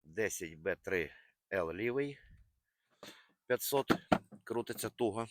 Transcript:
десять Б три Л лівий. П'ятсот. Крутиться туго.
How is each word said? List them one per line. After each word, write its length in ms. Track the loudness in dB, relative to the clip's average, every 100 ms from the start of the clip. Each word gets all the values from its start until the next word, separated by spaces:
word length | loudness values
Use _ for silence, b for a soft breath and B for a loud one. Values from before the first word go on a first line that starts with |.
десять 500 | -8 -2 0 0 -8 -4
Б 180 | -4 -4
три 360 | 0 -2 -2 B B _ _
Л 200 | 0 0
лівий. 460 | -2 -2 -2 -4 -8 -20 -20 -20 _ _ B B B B B B B _
П'ятсот. 460 | -2 2 0 4 2 4 2 2 -20
Крутиться 460 | -4 -4 -2 -4 -6
туго. 360 | 0 0 0 -6